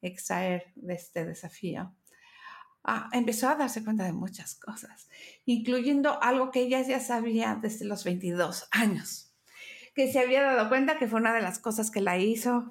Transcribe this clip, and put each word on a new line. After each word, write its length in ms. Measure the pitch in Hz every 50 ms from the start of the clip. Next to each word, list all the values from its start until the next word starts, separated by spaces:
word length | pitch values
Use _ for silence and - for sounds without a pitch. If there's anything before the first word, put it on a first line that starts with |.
extraer 680 | - 180 185 - - - 185 175 185 185 180 175 180 - -
de 200 | - - 175 175
este 300 | 170 - - - 170 165
desafío?". 680 | 170 165 - - 160 - - - 170 156 - 180 185 - _ _ _ _ _ - - - - - - - - - _ _ _ -
Ah, 240 | - 226 220 - -
empezó 360 | 247 247 233 233 220 - 254 262
a 80 | 311
darse 280 | 302 277 240 - 220 220
cuenta 200 | 214 220 208 185
de 80 | 180
muchas 420 | 165 - 185 196 - - 165 - -
cosas, 540 | - - 214 - - - - - - - _ - - - - - - _
incluyendo 800 | 254 240 233 233 254 247 254 240 285 285 277 277 294 - -
algo 280 | - 240 254 262 247 262
que 100 | 254 254
ella 200 | 254 247 262 262
ya 180 | 254 262 262 262
sabía 580 | - - 240 226 226 233 220 226 226 220 214 220
desde 240 | 220 214 214 - 208
los 200 | 202 202 196 -
veintidós 640 | 180 180 180 190 175 175 180 170 165 180 - - -
años, 640 | - 214 233 214 185 - - - - - - _ _ _ _ _ - - - - - - - - -
que 180 | 285 269 254
se 80 | 269 262
había 220 | 247 247 262 269
dado 260 | 277 269 262 240 220 220
cuenta 300 | 254 262 277 294 311 311
que 100 | 254 214
fue 120 | 220 220
una 140 | 226 226 226
de 80 | 226
las 160 | 208 180 220 -
cosas 320 | - 226 220 220 220 220
que 100 | - 202
la 180 | 196 185 180 185
hizo 440 | 190 220 226 226 - 247 240 240 240 -